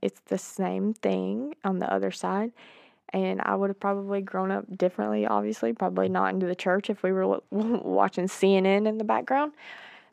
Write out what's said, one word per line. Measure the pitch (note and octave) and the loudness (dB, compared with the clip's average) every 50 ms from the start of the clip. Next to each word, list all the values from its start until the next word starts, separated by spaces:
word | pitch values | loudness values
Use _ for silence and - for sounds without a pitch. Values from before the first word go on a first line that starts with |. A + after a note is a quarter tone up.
it's | - G3 - - _ | -2 -4 -4 -4 _
the | - G3 F#3+ | -4 -4 -4
same | - - - - F#3+ F3+ F#3 F#3+ G3 G#3 A3 | -4 -8 -4 -2 -2 -2 0 0 0 -2 -2
thing | - - G3 F#3+ F#3+ F#3 F#3 G3+ A3 C4 D4 D#4 _ - | 0 0 0 0 0 0 -2 -2 -4 -4 -6 -8 _ -4
on | G3 F#3+ F3+ | -2 -2 -2
the | - - - | -2 0 0
other | - G3 F#3+ | 0 0 -2
side. | F#3 - - F#3 F#3 G3 A3 A#3 - - - - - - - - _ _ _ - | -4 -4 -4 -2 -2 0 -2 -4 -6 -12 -20 -20 -20 -20 -20 -20 _ _ _ -6
And | - F#3+ F#3+ F#3 F#3+ F#3+ - | -4 -2 -2 0 -2 -2 0
I | - G3 | 0 0
would | G3 G3 G3 | 0 0 -2
have | G3 G3 | -2 -2
probably | - G3+ G3+ G3+ G3 G3 G3+ G3 | -2 -2 -2 -2 -4 -4 -4 -4
grown | G3 F#3+ - F#3 F#3+ F#3+ | -4 -4 -4 -4 -2 -2
up | F#3+ G3+ G#3 - F#3 | -2 -4 -4 -6 -4
differently, | F#3+ F3+ F3+ - - G#3 G#3+ G#3+ G#3+ G#3 | 0 0 0 2 0 -2 0 0 0 2
obviously, | - G#2 - G#3 G#3+ A3 - - A2+ A3+ | 2 2 2 0 -2 -4 -2 -2 -2 -2
probably | - F#3+ F3+ F#3 F#3 F#3+ F#3+ | 0 -2 -2 0 2 0 2
not | F#3 F#3 G3 F#3+ F#3+ | 2 2 2 2 2
into | F#3+ F#3+ | 0 0
the | F3 F3+ | -2 -2
church | - - F#3+ F3+ G3+ - - | -2 0 2 2 2 0 -2
if | G#3+ - - | -6 -2 0
we | F#3+ | 0
were | F#3+ F#3+ F#3+ | 0 2 2
w-, | F#3+ - - - - | 2 0 0 -2 -4
<laughs> | F#3+ G3+ A3 A3+ A#3 - - | -4 -2 0 0 0 0 0
watching | - - - G3 G3 - - F3+ F#3+ | 0 2 4 4 2 2 0 -4 -2
C | - - F#3+ F#3+ G3 | 0 2 4 6 6
N | F#3+ F#3 | 6 6
N | F#3+ G3 G3+ G#3+ | 4 4 4 2
in | A3 G#3+ A3 | 0 0 -2
the | A3 | 0
background. | G#3+ A3 A3 - - C4 C#4 D4 D4+ D4+ - - - - - - - - - - _ | 0 0 0 0 0 0 0 0 0 -4 -10 -20 -20 -18 -18 -18 -20 -20 -20 -20 _